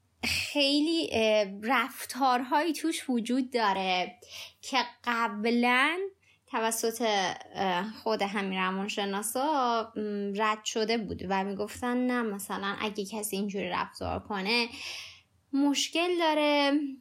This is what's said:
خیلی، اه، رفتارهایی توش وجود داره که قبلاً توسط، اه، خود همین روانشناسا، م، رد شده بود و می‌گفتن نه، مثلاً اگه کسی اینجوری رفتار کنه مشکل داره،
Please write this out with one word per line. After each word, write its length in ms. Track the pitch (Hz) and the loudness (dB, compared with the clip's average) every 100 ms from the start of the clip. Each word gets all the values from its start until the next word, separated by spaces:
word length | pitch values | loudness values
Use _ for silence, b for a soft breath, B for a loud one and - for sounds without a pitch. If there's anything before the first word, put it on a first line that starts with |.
| _ _ - | _ _ -2
خیلی، 840 | - - 294 277 285 311 330 - | -2 -2 2 4 4 2 2 0
اه، 340 | 226 220 214 196 202 | 2 4 4 2 -4
رفتارهایی 1080 | 220 247 262 - - 247 269 247 254 302 330 | 0 0 0 -6 -10 0 4 4 2 2 2
توش 360 | 294 320 330 - | 0 -2 -2 -2
وجود 420 | 240 220 254 254 | -2 2 0 0
داره 640 | 233 208 190 190 180 175 - B B B B | 2 2 2 2 0 0 -6 B B B B
که 160 | - 262 233 - | -2 0 0 -4
قبلاً 920 | 240 233 226 208 226 233 240 247 285 349 392 - b b _ | -2 0 0 0 2 4 4 4 4 2 -4 -8 b b _
توسط، 500 | 240 226 226 226 226 233 202 185 - - | -2 0 0 -2 0 2 2 0 -2 -8
اه، 380 | - 190 175 214 - | -2 0 0 -2 -4
خود 180 | 226 214 | -2 0
همین 380 | 196 208 196 190 | 0 0 -2 0
روانشناسا، 1200 | 185 190 202 214 202 196 214 254 294 294 247 233 220 - | 0 0 -2 -2 -2 -2 -2 0 2 2 2 0 -2 -4
م، 40 | 208 202 202 196 | -4 -2 -2 0
رد 280 | 220 214 - | 0 0 -4
شده 320 | 233 214 233 | -2 0 0
بود 240 | 185 175 185 | -2 -6 -2
و 140 | 196 | -2
می‌گفتن 540 | 196 196 214 - 247 247 | -2 -4 -6 -6 -2 0
نه، 240 | 254 247 | 0 0
مثلاً 540 | 226 196 190 196 196 202 | -2 -4 -6 -6 -4 -4
اگه 260 | 214 202 190 | -4 -4 -6
کسی 300 | 220 208 196 | -6 -4 -2
اینجوری 340 | 208 196 180 | -2 -4 -4
رفتار 500 | 175 - - - - | -4 -4 -6 -4 -4
کنه 500 | 190 202 190 240 233 B B B B B B _ _ | -4 -4 0 0 0 B B B B B B _ _
مشکل 680 | 277 285 269 - 320 359 349 | 2 2 2 0 0 0 2
داره، 600 | 320 302 294 285 285 294 285 269 | 2 4 4 4 4 2 0 -8